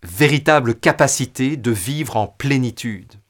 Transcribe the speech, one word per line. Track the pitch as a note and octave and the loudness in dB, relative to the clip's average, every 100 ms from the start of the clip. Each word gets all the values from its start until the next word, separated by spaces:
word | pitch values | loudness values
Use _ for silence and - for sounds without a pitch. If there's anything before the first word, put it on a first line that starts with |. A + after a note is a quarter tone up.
véritable | E2+ F2 D3 D3 D3+ D3+ A#2+ | -14 0 2 2 4 4 4
capacité | A#2 - C#3+ C#3 - B2+ - C3 D3 | 0 0 2 2 2 -6 -4 -4 -2
de | A2+ | -2
vivre | A2 F#2 D3 D#3 A2+ | -2 -4 -6 -4 -4
en | G2+ | -6
plénitude. | _ C#3 C#3 B2+ A2+ A#2 G2+ G#2 G2+ _ | _ -2 0 0 -4 -10 -10 -14 -20 _